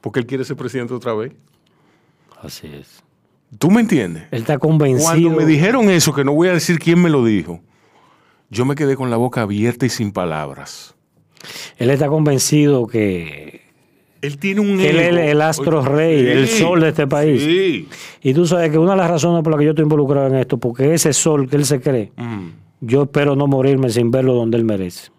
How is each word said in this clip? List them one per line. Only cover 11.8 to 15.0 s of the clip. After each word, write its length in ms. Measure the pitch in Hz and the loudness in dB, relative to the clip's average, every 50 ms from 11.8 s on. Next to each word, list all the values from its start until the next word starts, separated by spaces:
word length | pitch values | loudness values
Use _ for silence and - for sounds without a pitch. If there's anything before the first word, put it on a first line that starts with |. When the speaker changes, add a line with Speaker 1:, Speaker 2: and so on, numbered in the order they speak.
| 120 120 | 0 0
Speaker 2:
está 180 | 143 131 151 143 | 0 2 0 0
convencido 760 | 147 160 156 151 139 131 - - - 151 147 147 143 127 120 | 0 0 2 2 0 0 0 0 2 2 4 4 2 2 0
que 760 | 110 - 113 107 101 92 87 82 78 73 73 76 73 - - _ _ _ _ _ _ _ _ _ _ _ _ | -2 -2 -2 0 0 -2 -4 -8 -10 -14 -16 -18 -20 -20 -20 _ _ _ _ _ _ _ _ _ _ _ _
Speaker 1:
Él 180 | - 143 147 143 | -10 -10 -10 -6
tiene 220 | - 196 196 202 | -6 -4 -2 0
un 180 | 208 202 202 190 | 0 0 0 0
Speaker 2:
que 120 | 190 - | 2 2
él 80 | - | 2
es 100 | 170 | 2